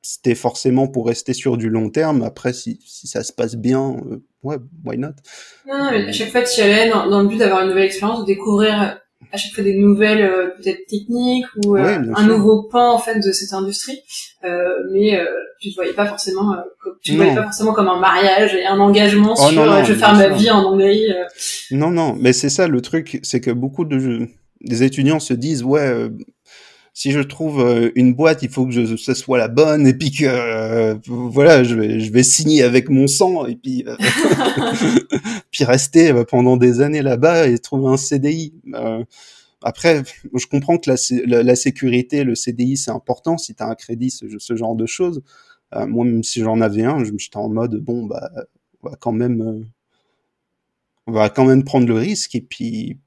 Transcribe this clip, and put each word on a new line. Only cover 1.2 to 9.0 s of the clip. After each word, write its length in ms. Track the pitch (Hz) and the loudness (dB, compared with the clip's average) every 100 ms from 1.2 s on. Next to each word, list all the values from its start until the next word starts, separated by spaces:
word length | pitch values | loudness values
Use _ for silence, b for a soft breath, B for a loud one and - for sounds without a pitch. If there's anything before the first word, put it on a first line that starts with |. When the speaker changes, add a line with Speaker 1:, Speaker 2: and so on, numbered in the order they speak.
| - | -6
Speaker 1:
sur 240 | 127 135 127 | -6 -4 -2
du 120 | 113 | -2
long 200 | 110 110 | -2 -2
terme. 320 | 147 156 143 | -2 -2 -2
Après, 320 | 113 - 123 | -4 -6 -8
si, 260 | 123 - 117 _ | -8 -12 -14 _
si 220 | - - | -20 -12
ça 160 | 123 | -10
se 100 | 113 | -10
passe 220 | - 170 117 | -8 -8 -4
bien, 420 | 117 131 135 123 - | -2 -2 -2 -8 -12
euh, 60 | 101 _ _ | -14 _ _
ouais, 140 | 135 147 123 160 120 | -10 -10 -12 -16 -10
why 120 | 120 | -8
not ? 160 | 147 143 B B B B 269 | -8 -12 B B B B -10
Speaker 2:
Non, 100 | 277 | -6
non, 140 | 277 | -2
mais 140 | 220 196 | -2 -4
à 40 | |
Speaker 1:
Euh, 20 | |
Speaker 2:
chaque 180 | - 220 | -6 -2
fois, 120 | 240 | -2
tu 160 | 240 - | 0 2
y 40 | |
allais 260 | 202 214 226 | 4 4 4
dans, 200 | 208 180 | 2 2
dans 120 | 202 | 2
le 60 | 202 | 2
but 100 | 226 | 2
d'avoir 240 | 208 190 | 2 2
une 60 | 185 | 2
nouvelle 160 | 190 190 | 2 0
expérience, 360 | - 202 233 | 0 -4 -4
de 40 | 196 | -2
découvrir 760 | 196 220 202 214 208 196 - | -2 0 2 2 0 -4 -6